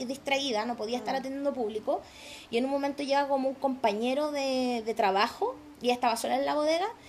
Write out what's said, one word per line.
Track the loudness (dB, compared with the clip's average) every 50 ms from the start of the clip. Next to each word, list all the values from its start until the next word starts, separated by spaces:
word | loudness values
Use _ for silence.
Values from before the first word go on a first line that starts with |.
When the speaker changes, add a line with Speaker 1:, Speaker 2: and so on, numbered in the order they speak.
| -4
Speaker 1:
distraída, | -6 -6 -6 -4 -4 -4 -2 -2 0 0 0 0
no | -2 -4
podía | -4 -4 -4 -4 -4
estar | -2 -2 -2
Speaker 2:
Mm. | -2
Speaker 1:
atendiendo | -2 -4 -6 -2 -2 -2 0
público, | 0 -2 -2 -4 -4 -2 -2 -2 -2 -4 -10 -18 -18 -18 -16 -16 -16 -10 -2
y | 0 0
en | 0
un | 2
momento | 0 0 0 -2 -2 -2 -2
llega | 2 2 2 4 4
como | 2 2 2 0
un | -2
compañero | 0 -2 -2 0 2 2 2 2 2 0 0 2 2 0 0
de, | 0 -2 0 0 0 2 2 2 0 0 -2
de | -2 0
trabajo | 2 4 4 6 4 4 2 2 0 -2 -2 -2 -4 -12 -18 -14 -2
y | 0
ella | 2 2
estaba | 4 4 2 2 2
sola | 0 0 2 2
en | 2
la | 2 2
bodega | 2 2 2 2 2 0 -2 -4 -8 -16